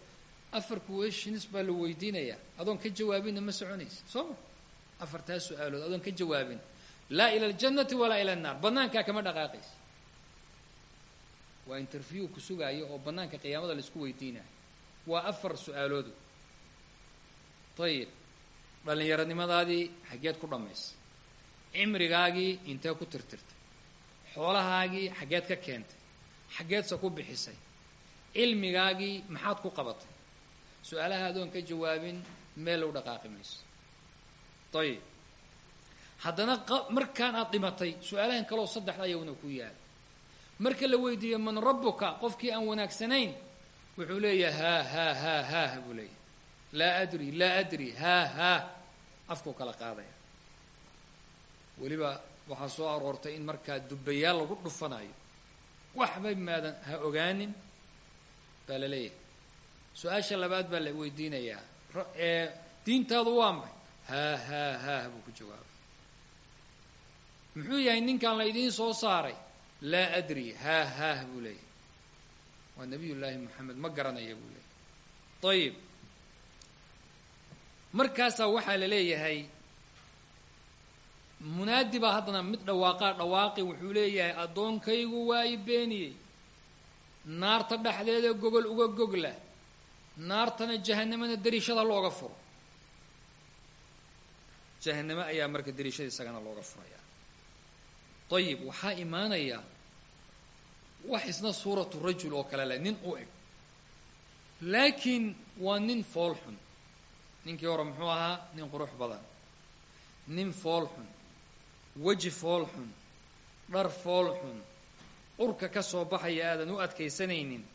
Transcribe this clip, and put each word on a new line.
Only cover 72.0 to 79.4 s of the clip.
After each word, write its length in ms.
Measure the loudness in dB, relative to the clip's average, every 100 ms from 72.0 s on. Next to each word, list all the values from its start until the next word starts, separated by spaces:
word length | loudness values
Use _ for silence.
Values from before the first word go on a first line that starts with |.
| -20 -20 -20 -20 -20 -20 -20 -14
Waa 80 | -10
Nabiyullaahi 520 | -8 -6 -6 -6 -6
Muxamed, 380 | -10 -12 -12 -6
ma 140 | -4
garanaya 460 | -2 -2 -2 -8 -10
buu 140 | -14
leeyahay. 160 | -18 -20 -20 -20 -20 -20 -20 -20 0
Tayyib. 340 | 4 6 4 -2 -16 -20 -20 -20 -20 -20 -20 -20 -20 -20 -20 -20 -20 -20 -20 -20 -20 -20 -20 -20 -2
Markaasaa 540 | 2 4 6 4 4 4
waxaa 300 | 4 2 2
la 100 | 4
leeyahay, 580 | 4 4 2 0 -2